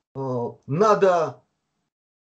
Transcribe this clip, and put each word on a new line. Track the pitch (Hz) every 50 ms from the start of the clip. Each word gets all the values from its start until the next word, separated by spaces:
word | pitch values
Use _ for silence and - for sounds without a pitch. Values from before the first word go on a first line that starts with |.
| _ _ _
э, | 135 135 131 127 120 120 113 - _ _ -
надо | 135 165 214 214 208 170 196 190 175 170 156 143 131 - _ _ _ _ _ _ _ _ _ _ _ _ _ _ _ _